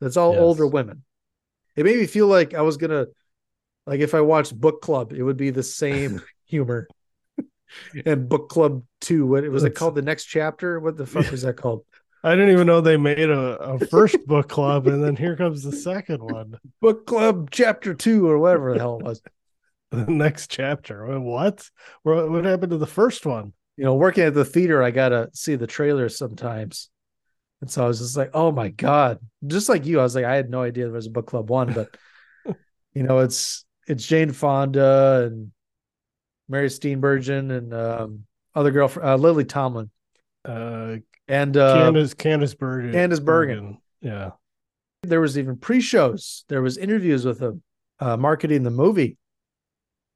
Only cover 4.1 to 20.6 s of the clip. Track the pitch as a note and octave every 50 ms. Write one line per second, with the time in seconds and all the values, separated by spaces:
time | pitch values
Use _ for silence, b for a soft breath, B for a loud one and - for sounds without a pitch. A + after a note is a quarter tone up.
4.1 | E3 D#3+ D3+ D3+ D#3+ D#3 C#3+ - B2 G#2+ A#2+ D#3 D3+ D#3 - - D#3 C3 A#2+ G#2
5.1 | D3 C#3 B2+ C3 C#3 C3+ C#3 C#3 B2+ C3+ B2+ - - - D#3 C#3+ C#3 C#3 C#3+ C3+
6.1 | G2+ F#2 - - _ _ _ _ - D3+ C3+ A#2 B2 A#2 - - - _ _ _
7.1 | _ _ _ _ _ - - - _ _ _ B B B B B B D3 - E3
8.1 | D3+ C3+ B2+ B2 D3+ C#3 D3+ - - E3+ D#3 D3 C#3 B2+ A#2+ _ _ _ - -
9.1 | F3 D#3+ C#3 B2+ C3+ C3+ C#3+ D3+ C3 C#3 C#3+ D3+ D3+ - D#3+ E3 D3+ D3 C3+ D3
10.1 | D#3 - - - - D#3+ D3+ D#3 D#3 - F3+ F3+ E3+ E3 D#3 D#3+ D#3 D#3 C#3 B2+
11.1 | - E3 D3 B2+ C#3 B2+ B2+ C3 A#2+ - - B2+ A2+ A2 - b b b b _
12.1 | _ _ - E3 E3+ F#3 G3+ G3+ F#3+ F3+ F3 E3+ E3+ E3+ E3 D#3+ D#3+ D3+ D3 D3
13.1 | D3 D3 D#3+ D#3 D3+ C#3 C3 B2+ A2+ - - C3 C3+ B2+ - - E3 E3+ G#3+ G#3+
14.1 | - D#4+ - C3+ D3+ D3 C3+ - - - C#3+ C#3 C#3+ C#3+ C3 C3+ C#3 C#3+ D3 D3
15.1 | C#3+ C3+ D#3 F3 E3+ D3 F3+ E3+ D#3 C#3+ C3+ C#3+ C#3 C#3+ - F3 F#3 G3+ G3+ -
16.1 | D#3+ B2+ A2+ A2+ A#2 A2 A2 A2 A2+ - - C3+ _ _ - A3+ A3 A3 - -
17.1 | B3 A3+ A3 A3+ G#3 F3 D#3 C#3 - - B3 A3+ G#3 - - G3 F3 - - A3
18.1 | A3+ G#3+ F#3 D#3+ D3+ D3 D#3+ F3+ F3+ D#3+ C#3 B2+ B2 A#2 A#2+ A#2+ A#2 A#2 G#2+ A#2+
19.1 | A2+ - _ - _ _ _ _ _ _ _ _ _ _ _ _ - A#2+ A2+ G#2
20.1 | E3+ D3+ D3+ D3+ D3 - - - - -